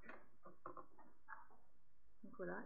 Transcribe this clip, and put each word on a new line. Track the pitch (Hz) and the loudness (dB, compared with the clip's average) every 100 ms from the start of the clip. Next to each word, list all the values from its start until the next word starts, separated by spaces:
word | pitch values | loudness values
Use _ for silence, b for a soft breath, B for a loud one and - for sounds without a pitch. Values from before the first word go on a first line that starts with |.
| - - - - - - - - - - - - - - - - - - - - - - | -2 -2 -2 -2 -2 0 0 0 0 -2 -2 -2 0 0 0 0 0 -2 -2 -2 -2 -2
Donc | 196 - | 0 2
voilà, | 175 190 | 4 4